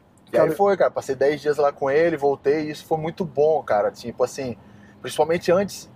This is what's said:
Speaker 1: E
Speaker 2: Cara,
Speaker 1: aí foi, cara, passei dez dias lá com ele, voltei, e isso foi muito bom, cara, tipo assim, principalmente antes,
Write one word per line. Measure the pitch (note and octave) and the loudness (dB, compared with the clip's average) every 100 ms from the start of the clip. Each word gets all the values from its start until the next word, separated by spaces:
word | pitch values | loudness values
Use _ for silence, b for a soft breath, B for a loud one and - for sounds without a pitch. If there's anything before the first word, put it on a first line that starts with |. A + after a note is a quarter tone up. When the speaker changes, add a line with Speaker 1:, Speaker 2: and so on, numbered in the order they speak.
| _ _ - | _ _ -2
Speaker 1:
E | |
Speaker 2:
Cara, | - D#3 | 0 2
Speaker 1:
aí | |
foi, | D#3 G3+ G3 | 2 2 2
cara, | C#3 | 0
passei | - - | 0 -6
dez | C3 C3+ D3 | 0 0 0
dias | D3+ C#3+ | -2 0
lá | C#3+ | 0
com | C#3+ C#3 | 0 0
ele, | C#3+ E3+ D#3 | 2 2 2
voltei, | C#3+ C3+ C3 D3+ D3+ | 0 0 0 0 -2
e | |
isso | D3+ | -8
foi | - D#3+ | -6 -4
muito | D#3 D#3+ | -4 -6
bom, | F3 - D3+ D3 | -6 2 2 2
cara, | - G#2 G2+ | 0 0 0
tipo | - A#2 - | -4 -10 -4
assim, | B2 - C3 A2+ B B B B | -4 -4 -8 -10 B B B B
principalmente | B2+ - D#3 E3+ - | -8 -2 0 0 2
antes, | F3 G3+ - - | 2 0 -8 -12